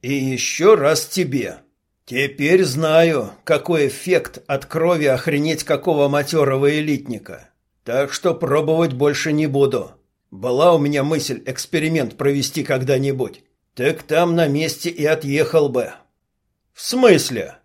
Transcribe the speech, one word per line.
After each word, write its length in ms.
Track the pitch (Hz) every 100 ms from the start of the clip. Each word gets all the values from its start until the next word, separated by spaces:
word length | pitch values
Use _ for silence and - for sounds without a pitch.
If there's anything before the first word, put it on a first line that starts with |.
И 120 | 123
ещё 600 | 139 131 123 - - 190 214
раз 300 | 143 156 -
тебе. 540 | 190 151 131 95 85 _ _ _ _ -
Теперь 580 | 123 139 139 143 190
знаю, 680 | 160 135 160 160 165 143 101 -
какой 440 | - 147 - 165 135
эффект 560 | - 180 170 - - -
от 180 | 139 -
крови 400 | 160 165 165 143
охренеть 580 | 127 165 143 156 156
какого 460 | - 151 180 151 143
матёрого 600 | 147 139 160 135 135 143
элитника. 800 | 151 151 139 127 110 - 82 - _ _ _
Так 300 | 117 131 143
что 200 | - 180
пробовать 600 | 165 143 147 151 160 165
больше 400 | 127 147 147 160
не 140 | 151 151
буду. 440 | 139 135 123 - - _ _ _
Была 420 | 95 123 127 175
у 60 | 160
меня 240 | 143 143
мысль 380 | 143 156 - 117 175
эксперимент 720 | - - 160 156 160 123 -
провести 460 | 143 143 127 156
когда-нибудь. 800 | 135 131 131 135 139 131 110 - _ _ _
Так 300 | - 139 160
там 320 | - 151 175 170
на 120 | 151
месте 420 | 143 160 - 175
и 160 | 165 151
отъехал 640 | 156 143 143 151 160 143
бы». 240 | 123 101 - _ _ _ _ _ _ _
«В 80 | -
смысле?» 800 | - 254 240 156 - 117 80 -